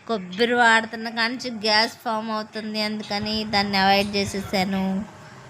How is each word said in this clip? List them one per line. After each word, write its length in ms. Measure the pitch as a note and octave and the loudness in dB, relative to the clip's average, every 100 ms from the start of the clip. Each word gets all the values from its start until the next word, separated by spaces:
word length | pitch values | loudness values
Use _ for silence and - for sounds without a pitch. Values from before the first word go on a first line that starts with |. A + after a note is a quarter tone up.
| - | -6
కొబ్బరి 460 | A3+ F3+ F#3 A#3 | -6 -4 0 2
వాడుతున్న 560 | A#3+ A#3 A3+ A3+ A3+ A3+ | 6 6 6 2 -6 -8
కానీ 400 | A3+ A3+ B3 B3+ | -2 -2 -2 -6
గ్యాస్ 420 | A3+ G#3+ G#3+ A#3 | -4 0 2 2
ఫామ్ 400 | - - A3 A3+ | -2 -4 -4 -2
అవుతుంది, 500 | G#3+ G#3+ A3 G#3+ G#3+ | -4 -6 -8 -6 -4
అందుకని 600 | G#3+ G#3+ G#3+ G#3 G#3+ G#3+ | -4 -4 -6 -4 -2 -4
దాన్ని 340 | G#3+ G#3 G3+ G3 | -2 0 2 4
అవాయిడ్ 380 | F#3+ G3 G3+ G3+ | 4 4 2 0
చేసేసాను. 920 | G3 G3 F#3+ G3+ F#3 F#3+ F#3+ F#3+ G#3+ - - - - | -2 -4 -2 -2 0 0 0 -2 -6 -12 -20 -20 -20